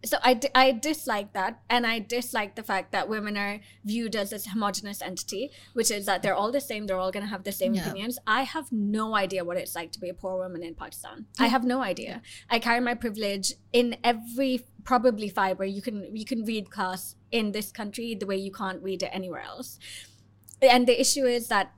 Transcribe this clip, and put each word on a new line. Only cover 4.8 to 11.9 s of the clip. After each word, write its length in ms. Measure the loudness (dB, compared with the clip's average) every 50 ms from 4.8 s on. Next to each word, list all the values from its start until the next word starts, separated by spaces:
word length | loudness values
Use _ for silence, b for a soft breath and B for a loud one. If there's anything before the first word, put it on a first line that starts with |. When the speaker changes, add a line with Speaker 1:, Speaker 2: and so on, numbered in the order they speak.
| -6 -8 -10 -8
Speaker 1:
entity, 500 | -8 -8 -8 -8 -8 -8 -6 -6 -6 -6 B B B B B
which 180 | 0 2 2
is 140 | 2 0 0
that 160 | 0 0 2 2
they're 100 | 0 2 2
all 120 | 2 2 0
the 80 | -2
same, 260 | -2 -2 -6 -6 -2
they're 100 | -2 -2
all 140 | 0 0 -2
gonna 140 | -2 -4 -6
have 180 | -4 -6 -6 -6
the 80 | -8
same 220 | -4 -2 0 2 2
Speaker 2:
Yeah. 80 | 2 0
Speaker 1:
opinions. 320 | -2 -4 -4 -4 -6 -6 -4 _
I 180 | 0 2 2 2
have 280 | -2 -4 -6 -6 -2
no 420 | -2 0 0 0 0 0 0 0 2
idea 280 | 0 0 0 -2 -2 -2
what 140 | -2 -2
it's 180 | -4 -4 -4 -6
like 160 | -8 -8 -8 -10
to 60 | -8
be 80 | -8
a 60 | -8 -8
poor 240 | -6 -6 -4 -4
woman 260 | -4 -4 -4 -6 -8 -8
in 100 | -10 -10
Pakistan. 500 | -10 -12 -12 -12 -14 -14 -14 -14 -14 -16 -14 _
I 80 | 2 4
Speaker 2:
Yeah. 40 | 4
Speaker 1:
have 140 | 4 4 2
no 160 | 2 0 0
idea. 400 | 0 -2